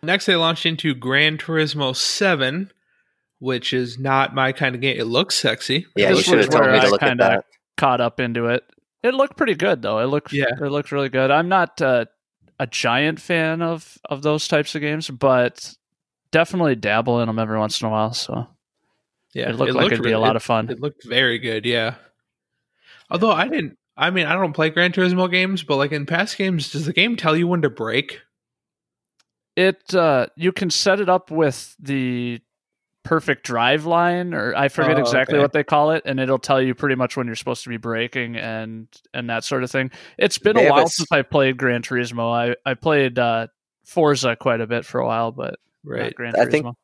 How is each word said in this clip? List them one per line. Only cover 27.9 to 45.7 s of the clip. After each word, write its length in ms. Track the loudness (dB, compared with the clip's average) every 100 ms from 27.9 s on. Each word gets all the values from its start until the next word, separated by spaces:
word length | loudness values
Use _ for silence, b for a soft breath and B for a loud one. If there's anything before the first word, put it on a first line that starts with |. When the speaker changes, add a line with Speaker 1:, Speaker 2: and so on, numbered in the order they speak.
| -2 -4 -10 _ _ _ _ _ _ _ _ _ _ _ _ _ 0
Speaker 3:
It, 380 | 2 0 _
uh, 320 | 2 4 4 0 -2
you 140 | -2
can 180 | 0 -2
set 300 | 0 2 2
it 80 | 2
up 220 | 2 0
with 440 | 0 0 0 -12 -16
the 600 | -6 -4 -2 -4 -4 -8 _ _ _ _ _ _
perfect 420 | -2 -2 0 -4
drive 420 | -2 0 2 2 0
line, 480 | 2 2 0 -4
or 200 | -4 -4
I 140 | 0 -2
forget 300 | 0 2 2
Speaker 1:
Oh, 20 |
Speaker 3:
exactly 360 | 2 2 2 2
Speaker 1:
okay. 60 |
Speaker 3:
what 100 | 2
they 120 | 2
call 280 | 2 2 4
it, 100 | 2
and 160 | -2 -2
it'll 180 | 0 0
tell 220 | 2 0
you 140 | 2
pretty 200 | 0 -2
much 220 | 0 -2 -4
when 100 | -6
you're 80 | -6
supposed 280 | -6 -8
to 60 | -8
be 80 | -10
braking 580 | -6 -4 -4 -4 -6 -8
and, 500 | -8 -8 -8 -12 -16 -20 _
and 160 | -10 -6
that 140 | -6
sort 200 | -4 -4
of 60 | -2
thing. 200 | -2 -4 B B B
It's 200 | 0 2
been 160 | 2 4
Speaker 2:
They 60 |
Speaker 3:
a 20 | 6
Speaker 2:
have 40 |
a 20 |
Speaker 3:
while 80 | 6
Speaker 2:
s- 120 | 4 0
Speaker 3:
since 140 | 0
I 120 | 0
played 340 | 2 2 2 2
Gran 260 | 0 -2
Turismo. 480 | -2 -4 -4 -4 -2
I, 220 | -2 -2 -4 -4
I 40 |
played, 440 | -2 2 2 2 2
uh, 280 | 0 0 -4 _ _ _
Forza 520 | _ 2 2 4 0 0
quite 240 | 0 0
a 60 | 0
bit 180 | -4
for 160 | -4 -4
a 60 | -2
while, 260 | 0 -2
but 260 | -4 -10 -10 _